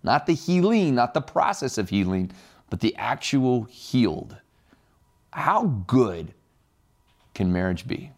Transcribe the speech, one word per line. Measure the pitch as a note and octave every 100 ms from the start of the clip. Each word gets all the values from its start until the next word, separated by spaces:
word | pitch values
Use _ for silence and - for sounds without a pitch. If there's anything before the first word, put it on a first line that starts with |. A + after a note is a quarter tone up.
not | - C#3 -
the |
healing, | E3 - F3+ F#3 A3+ F3
not | B2 A#2+
the | D#3
process | - - - G3 C3 -
of | F#2+
healing, | G2 F#2 F#2+ F#2 - - _ _
but | G#2+
the | - -
actual | G#2 B2+ - C#3 B2+ B2
healed, | A2 - - B2+ A2+ E2 - - _ _ _ _ _ _ _ _ _
how | - - G3+ A3+ A2+ F2+
good | B2+ A2+ E2+ D#2+ - _ _ _ _ _ _ _ _ _
can | - F#2
marriage | F2+ F#2 F2+ B2
be? | - -